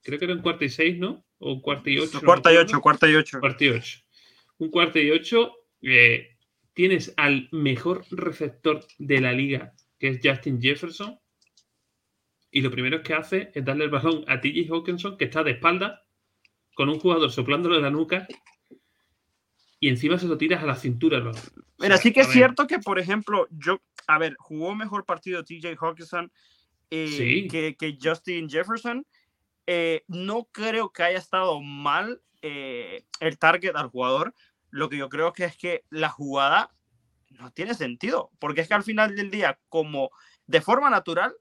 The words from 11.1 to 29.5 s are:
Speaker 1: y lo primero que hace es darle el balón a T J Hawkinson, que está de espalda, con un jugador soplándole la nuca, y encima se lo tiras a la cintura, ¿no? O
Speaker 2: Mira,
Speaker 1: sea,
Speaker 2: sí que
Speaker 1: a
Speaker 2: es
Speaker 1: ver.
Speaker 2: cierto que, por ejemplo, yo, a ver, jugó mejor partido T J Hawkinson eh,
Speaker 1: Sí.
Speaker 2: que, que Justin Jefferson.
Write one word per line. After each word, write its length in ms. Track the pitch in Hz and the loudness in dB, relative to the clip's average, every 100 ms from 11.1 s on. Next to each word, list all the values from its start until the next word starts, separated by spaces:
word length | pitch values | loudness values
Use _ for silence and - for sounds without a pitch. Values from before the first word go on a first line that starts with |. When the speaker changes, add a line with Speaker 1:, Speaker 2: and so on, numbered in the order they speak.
| 254 _ _ _ _ _ _ _ _ _ _ _ _ _ | -14 _ _ _ _ _ _ _ _ _ _ _ _ _
Speaker 1:
y 120 | 139 | -2
lo 100 | 131 | 0
primero 320 | 120 127 156 | -2 -4 -4
que 100 | - | -4
hace 380 | 156 160 190 196 | -6 -2 -6 -4
es 120 | 147 131 | -8 -6
darle 180 | 139 | -4
el 60 | 151 | -2
balón 340 | 143 156 160 151 | -2 0 -2 -2
a 120 | 135 | -2
T 140 | - | -2
J 200 | 151 160 | -2 -4
Hawkinson, 440 | 165 170 175 202 196 | -4 -4 -6 -8 -6
que 80 | 131 | -4
está 180 | 156 | -2
de 80 | 151 | -2
espalda, 500 | 120 170 180 202 208 _ _ _ _ _ _ _ - | 0 0 0 -4 -8 _ _ _ _ _ _ _ -2
con 140 | 139 | -2
un 100 | 151 | 2
jugador 300 | 185 165 147 | 2 4 2
soplándole 520 | 123 123 147 175 170 | 0 -2 0 2 2
la 80 | 143 | 2
nuca, 360 | 147 160 180 190 - _ _ _ - _ _ _ _ _ _ _ _ _ _ | -2 -2 -2 -4 -20 _ _ _ -20 _ _ _ _ _ _ _ _ _ _
y 80 | 143 | 0
encima 280 | 123 147 175 | 0 0 0
se 120 | 175 | -2
lo 80 | 156 | -2
tiras 260 | 156 175 | 0 0
a 20 | 147 | -2
la 100 | 127 | -4
cintura, 440 | 135 120 160 139 | -4 0 0 0
¿no? 120 | 120 | -2
O 20 | 110 - - - _ | -10 -14 -20 -20 _
Speaker 2:
Mira, 180 | 196 190 | 4 6
Speaker 1:
sea, 60 | |
Speaker 2:
sí 100 | 233 | 6
que 80 | 226 | 6
Speaker 1:
a 20 | |
Speaker 2:
es 60 | 269 | 6
Speaker 1:
ver. 80 | 247 | 8
Speaker 2:
cierto 300 | 254 247 285 | 8 6 0
que, 120 | 330 | 0
por 200 | - 185 | -2 -2
ejemplo, 500 | 175 208 208 208 170 | -2 -4 0 -2 -2
yo, 300 | 160 151 190 _ - - | -4 -2 -2 _ -18 0
a 100 | 156 | 0
ver, 180 | 160 - | 0 -6
jugó 380 | - 156 170 208 | -14 -8 -6 -6
mejor 280 | 220 202 190 | -8 -8 -6
partido 380 | 170 190 180 | -8 -6 -10
T 160 | 160 170 | -10 -12
J 140 | 170 156 | -12 -6
Hawkinson 540 | 160 165 165 175 170 _ _ _ _ _ _ | -8 -8 -10 -10 -10 _ _ _ _ _ _
eh, 140 | 160 156 | -8 -6
Speaker 1:
Sí. 400 | 147 120 170 190 | -4 0 0 -2
Speaker 2:
que, 280 | 160 156 147 | -6 -6 -6
que 220 | 160 143 | -10 -4
Justin 480 | 147 160 - 175 160 | -4 -4 -6 -10 -6
Jefferson. 560 | 147 180 226 240 240 294 _ _ _ _ | -6 -4 -6 -6 -8 -10 _ _ _ _